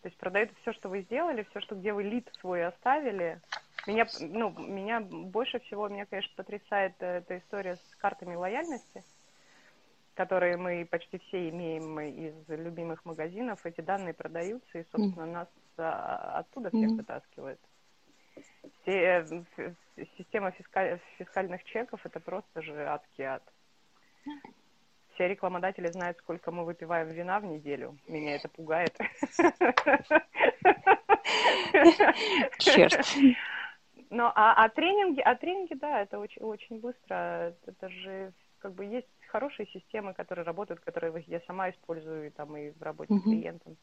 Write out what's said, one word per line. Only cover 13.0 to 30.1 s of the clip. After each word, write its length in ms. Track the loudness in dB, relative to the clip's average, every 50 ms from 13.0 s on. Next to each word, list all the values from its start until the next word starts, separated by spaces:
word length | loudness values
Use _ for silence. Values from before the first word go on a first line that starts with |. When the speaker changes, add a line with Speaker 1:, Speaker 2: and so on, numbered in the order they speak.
| _
Speaker 1:
магазинов. 600 | -14 -8 -8 -8 -8 -6 -8 -6 -6 -8 -8 -10
Эти 140 | -12 -10 -10 -4
данные 320 | -4 -4 -4 -4 -6 -8
продаются, 640 | -8 -10 -10 -8 -6 -6 -6 -8 -10 _ _ -14 -14
и, 60 | -14 _ -2
собственно, 320 | 0 0 0 -2 -4 -8
Speaker 2:
Мгм. 60 | -8 -8
Speaker 1:
нас, 140 | -10 -10 -12 _ _ _ _ _ -6
а, 600 | -4 -4 -4 -4 -4 -6 -6 -6 -8 -6 -6 -6
оттуда 300 | -8 _ -12 -10 -8 -2
всех 180 | 0 2 2 2
Speaker 2:
Мгм. 60 | 2 0
Speaker 1:
вытаскивают. 640 | -4 -8 -10 -12 -12 _ _ -14 -14 -14 -14 _ _ _ _ _ _ _ _ _ _ _ _ _ _ _ _ -20 -20 -20 _ _ -20 -20 _ _ _
Все, 100 | 0 2
э, 520 | 4 4 6 4 4 2 0 -8 -10 -10 _ -12 -10
ф-, 160 | -10 -10 -10 _ _ _ _ -16 -16 -16 _ -20
система 320 | -18 _ -4 -4 -4 -4 -6
фиска-, 460 | -8 -20 -4 -2 -2 0 0 -2 -6 -8 -18 -16 -16
фискальных 460 | -16 -6 -4 -4 -4 -4 -6 -10 -12
чеков — 360 | -8 -6 -6 -6 -6 -10 -14 -14
это 160 | -12 -14 -12
просто 420 | -10 -8 -10 -10 -10 _ _ -12 -12
же 240 | -10 -10 -8 -4
адский 380 | -4 -4 -6 -6 _ _ -10 -8
ад. 180 | -6 -6 -8 _ -18 _ _ _ _ _ _ _ _ _ _ _ _ _ _ _ -14 -14 -14 -16 -20 -20 _ _ _ _ _ _ _ _ _ _ _ -4
Все 140 | -2 -2 -2
рекламодатели 600 | -2 -2 -4 -4 -4 -2 -4 -4 -4 -4 -6 -6
знают, 280 | -4 -4 -6 -6 -6 -8
сколько 320 | _ -10 -10 -8 -8 -8 -8
мы 120 | -6 -6
выпиваем 460 | -8 -8 -10 -6 -2 -2 -2 -2 -4
вина 300 | -6 -8 -6 -4 -4 -4
в 40 | -4
неделю. 540 | -6 -10 -8 -6 -6 -6 -6 -6 -10 -12 -16 _
Меня 300 | -10 -8 -6 -4 -4 -4
это 120 | -6 -6 -10
пугает. 480 | _ -14 -6 -2 0 0 0 0 -2 -2
<laughs> 3500 | -6 -6 -4 -4 -6 -6 2 4 4 4 6 6 2 4 4 4 4 4 2 2 2 4